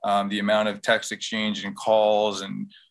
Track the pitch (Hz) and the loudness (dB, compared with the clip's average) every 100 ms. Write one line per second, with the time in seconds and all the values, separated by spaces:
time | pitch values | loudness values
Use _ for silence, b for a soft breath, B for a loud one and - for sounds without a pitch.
0 | 101 101 101 104 104 107 107 101 - 110 | 0 0 0 -2 2 2 2 -2 0 0
1 | - 104 - 110 107 101 98 - 113 110 | -2 -8 -6 -4 -4 -4 -8 -4 2 4
2 | 107 104 107 95 98 101 101 B B | 6 4 2 -2 -8 -10 -10 B B